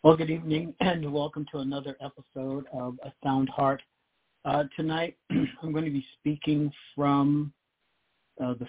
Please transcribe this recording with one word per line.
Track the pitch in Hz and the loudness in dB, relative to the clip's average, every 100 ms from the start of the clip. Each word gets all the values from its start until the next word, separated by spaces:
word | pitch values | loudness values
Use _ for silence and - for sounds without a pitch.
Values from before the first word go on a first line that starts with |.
| 156 | 8
Well, | 160 | 8
good | 156 | 4
evening, | 165 160 156 170 - | -2 0 -2 -2 0
and | 185 170 147 | 0 0 -2
welcome | 147 151 151 147 | -2 -2 -6 -8
to | 147 | -6
another | 135 139 139 131 | -4 -4 -8 -12
episode | 135 - - 135 135 139 - | -14 -14 -16 -10 -6 -6 -8
of | 135 123 123 | -8 -8 -10
A | 143 - | -16 -6
Sound | 139 135 131 | 0 0 0
Heart. | - 139 139 - _ _ _ _ _ - | 2 0 0 -8 _ _ _ _ _ -2
Uh, | 131 143 - | -2 -2 -4
tonight, | 160 160 170 - | -4 -2 -4 -8
<clears throat> | _ | _
I'm | - 143 - 160 | -2 -2 -4 -4
going | 151 | -2
to | 160 | -2
be | 139 - - | -4 -6 -6
speaking | 147 147 156 147 147 - - | -4 -2 0 0 0 -4 -12
from, | - 143 143 143 147 147 _ _ _ _ _ _ _ _ - | -2 2 4 4 2 0 _ _ _ _ _ _ _ _ -8
uh, | 127 | -6
the | 120 | -6